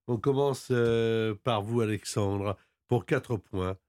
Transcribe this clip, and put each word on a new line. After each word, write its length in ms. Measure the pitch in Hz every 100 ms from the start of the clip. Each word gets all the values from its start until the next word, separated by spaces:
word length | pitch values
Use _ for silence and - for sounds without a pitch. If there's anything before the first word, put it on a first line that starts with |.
| -
On 100 | 120
commence, 520 | 139 139 139 131 -
euh, 640 | 123 117 117 113 113 110 104
par 160 | - 110
vous, 200 | 101 117
Alexandre, 760 | 110 104 - - 101 101 101 95 _ _ -
pour 160 | 123
quatre 320 | - 139 - 110
points. 400 | - 95 92 95